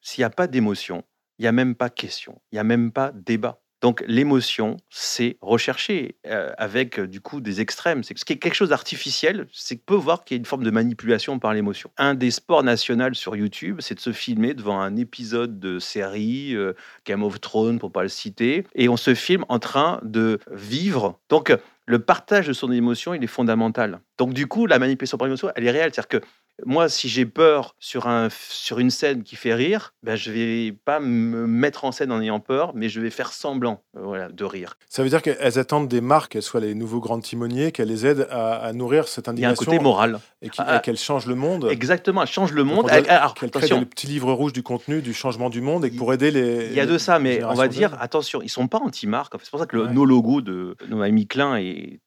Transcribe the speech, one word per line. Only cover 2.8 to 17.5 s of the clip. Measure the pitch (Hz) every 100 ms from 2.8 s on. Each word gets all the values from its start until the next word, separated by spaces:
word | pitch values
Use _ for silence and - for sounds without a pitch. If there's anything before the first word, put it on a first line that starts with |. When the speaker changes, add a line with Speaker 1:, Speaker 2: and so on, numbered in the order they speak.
| 117
Speaker 1:
pas | 135 135
débat. | 117 92 113 120 - _ _
Donc | 123 117 -
l'émotion, | 117 147 131 - - 110 - -
c'est | - - - 120 127
recherché, | 95 117 - 123 - 190 123 - 82
euh, | 107 71 -
avec, | 107 113 127 110
euh, | 95
du | 95
coup | - 147
des | 110 95
extrêmes. | 107 - 170 147
C'est | - -
ce | -
qui |
est | 143
quelque | 170 -
chose | 190
d'artificiel, | 143 - 147 143 - 156 202 -
c'est | - - 123
qu'on | -
peut | 196
voir | 139 170
qu'il | - 123
y |
a |
une | 117
forme | 135
de | 113
manipulation | 110 120 113 113 110 - 131
par | 110
l'émotion. | 107 104 98 - -
Un | 139 135
des | 123
sports | - - 160
nationaux | 127 117 - 120 127
sur | 123 - 107
YouTube, | 104 - 90 180
c'est | -
de | -
se | 123
filmer | 110 - 110 120 147
devant | 104 98
un | 98 107
épisode | 117 - 113 117 120 101
de | 95 90
série, | - 107 95 104 110 131 139 110
euh, | 98 90 - - -
Game | 101
of | 104 98
Thrones | -